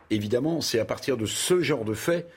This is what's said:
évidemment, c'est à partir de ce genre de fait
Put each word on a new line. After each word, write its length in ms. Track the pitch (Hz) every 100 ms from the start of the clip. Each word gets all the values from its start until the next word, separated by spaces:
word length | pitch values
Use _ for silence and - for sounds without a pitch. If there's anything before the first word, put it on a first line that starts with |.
| -
évidemment, 500 | 107 104 120 151 165
c'est 180 | - 113
à 60 |
partir 320 | 107 117 - 123
de 100 | 104
ce 360 | - - 180
genre 220 | 139 143
de 100 | 107
fait 340 | 107 - 170 170